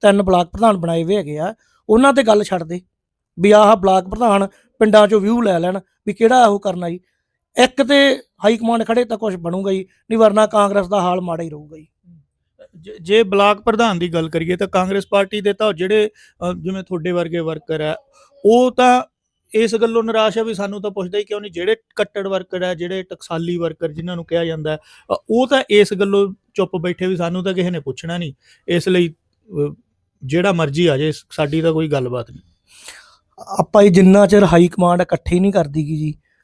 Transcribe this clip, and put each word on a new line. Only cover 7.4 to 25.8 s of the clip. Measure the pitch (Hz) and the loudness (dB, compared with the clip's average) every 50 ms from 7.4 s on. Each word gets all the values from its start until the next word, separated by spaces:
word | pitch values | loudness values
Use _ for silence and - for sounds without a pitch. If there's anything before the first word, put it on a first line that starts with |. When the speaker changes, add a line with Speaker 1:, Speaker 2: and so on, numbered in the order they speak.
| _ _ - - 247 | _ _ 0 0 0
Speaker 1:
ਇੱਕ | 254 - - 277 | 2 2 0 0
ਤੇ | 226 285 277 277 277 269 269 - _ _ _ - | 2 4 4 4 2 2 -2 -6 _ _ _ 0
ਹਾਈ | 208 233 | 0 0
ਕਮਾਂਡ | 220 226 226 233 226 226 | 0 0 -2 -2 -2 -2
ਖੜੇ | - 226 240 247 | -2 -2 -2 -2
ਤਾਂ | 240 233 208 | -2 -4 -6
ਕੁਛ | 226 214 185 | -6 -6 -6
ਬਣੂਗਾ | 180 170 170 175 190 196 196 190 | -6 -8 -6 -6 -4 -4 -4 -4
ਜੀ, | 190 | -4
ਨਹੀਂ | 185 - _ _ _ - 220 226 | -6 -10 _ _ _ -4 2 4
ਵਰਨਾ | 220 214 196 214 214 | 4 4 4 4 0
ਕਾਂਗਰਸ | 208 214 214 202 202 196 202 190 180 | 2 2 0 0 0 0 -2 -2 -2
ਦਾ | 202 202 | -2 -2
ਹਾਲ | 175 180 180 185 | 0 0 -2 -4
ਮਾੜਾ | 180 180 165 160 170 | -4 -6 -8 -8 -8
ਹੀ | 165 | -10
ਰਹੂਗਾ | 151 147 151 147 156 | -12 -16 -18 -20 -20
ਜੀ। | 156 156 _ _ _ _ 180 170 160 143 _ _ _ _ _ _ _ - - _ | -20 -20 _ _ _ _ _ -20 _ _ _ _ _ _ _ _ _ -20 -20 _
Speaker 2:
ਜੇ, | 175 160 190 214 - | -20 -20 -20 -20 -12
ਜੇ | 165 165 202 220 233 | -4 0 2 2 2
ਬਲਾਕ | 190 190 202 202 208 208 196 | 2 2 2 2 2 0 0
ਪ੍ਰਧਾਨ | - - 220 214 233 226 196 170 | -2 -2 0 0 0 0 -2 -2
ਦੀ | 170 180 165 | -4 -4 -4
ਗੱਲ | 170 160 165 | -4 -4 -4
ਕਰੀਏ | 156 165 165 160 180 | -4 -4 -4 -4 -4
ਤਾਂ | 175 202 185 | -4 -4 -2
ਕਾਂਗਰਸ | - 190 185 185 196 196 196 - | -2 -2 -2 -2 -2 -4 -4 -2
ਪਾਰਟੀ | 202 202 196 190 - 208 | 0 0 0 -2 -4 -4
ਦੇ | 196 202 202 | -4 -4 -2
ਤਾਂ | 196 214 214 196 | -2 -2 -2 -2
ਜਿਹੜੇ, | 156 180 190 208 214 214 214 - _ _ _ _ - 170 175 | -2 -2 0 0 0 0 0 -4 _ _ _ _ -8 -8 -8
ਅ, | 180 | -6
ਜਿਵੇਂ | 175 156 180 190 190 185 | -6 -8 -8 -8 -8 -8
ਤੁਹਾਡੇ | - 185 175 156 180 180 | -8 -8 -6 -6 -4 -4
ਵਰਗੇ | 175 170 170 160 170 | -4 -4 -4 -4 -6
ਵਰਕਰ | 165 160 160 160 - - 160 156 | -6 -6 -8 -8 -8 -8 -6 -4
ਆ, | 151 151 156 - - _ _ _ _ _ _ _ - | -4 -6 -6 -8 -12 _ _ _ _ _ _ _ 2
ਉਹ | 202 226 240 254 254 | 4 4 4 4 2
ਤਾਂ | - - 247 247 247 247 254 - _ _ _ _ _ _ _ _ - | 2 2 2 4 4 2 0 -4 _ _ _ _ _ _ _ _ -2
ਇਸ | 220 226 220 220 | 0 0 0 0
ਗੱਲੋਂ | 226 226 226 226 233 226 | -2 -2 -2 0 -2 -2
ਨਿਰਾਸ਼ | 226 220 220 220 220 190 226 | -2 0 0 0 0 0 -2
ਆ | 226 | -4
ਵੀ | 226 220 | -4 -4
ਸਾਨੂੰ | 175 202 196 202 208 190 | -6 -8 -8 -8 -8 -10
ਤਾਂ | 208 | -8
ਪੁੱਛਦਾ | 196 202 185 180 185 208 | -8 -8 -8 -6 -6 -6
ਹੀ | 208 | -6
ਕਿਉਂ | - 208 208 | -6 -8 -10
ਨਹੀਂ। | 202 208 165 | -10 -10 -10
ਜਿਹੜੇ | 170 175 190 226 226 _ _ _ | -6 -2 -2 -2 -4 _ _ _
ਕੱਟੜ | - 208 - - 202 196 196 | -6 -6 -4 -6 -8 -6 -4
ਵਰਕਰ | 196 185 180 - - 180 180 | -6 -6 -6 -6 -8 -6 -4
ਆ, | 180 180 | -6 -6
ਜਿਹੜੇ | 156 175 180 185 190 180 | -6 -8 -8 -8 -8 -10
ਟਕਸਾਲੀ | - 185 - - - 175 165 170 170 175 | -12 -16 -18 -12 -8 -8 -6 -6 -4 -4
ਵਰਕਰ | 170 170 165 160 - 170 160 147 | -4 -4 -6 -6 -6 -8 -8 -8
ਜਿਨ੍ਹਾਂ | 160 165 175 180 | -8 -10 -10 -10
ਨੂੰ | 170 165 | -10 -8
ਕਿਹਾ | - 165 170 170 | -6 -4 -4 -4
ਜਾਂਦਾ | 165 165 156 151 156 | -4 -6 -6 -6 -6
ਹੈ, | 151 | -6
ਅ, | 151 _ _ _ _ _ - - - _ - | -8 _ _ _ _ _ -8 -8 -8 _ -2
ਉਹ | 220 233 262 | 0 0 0
ਤਾਂ | 254 277 262 254 - | 2 0 0 0 2
ਇਸ | 208 208 | 4 4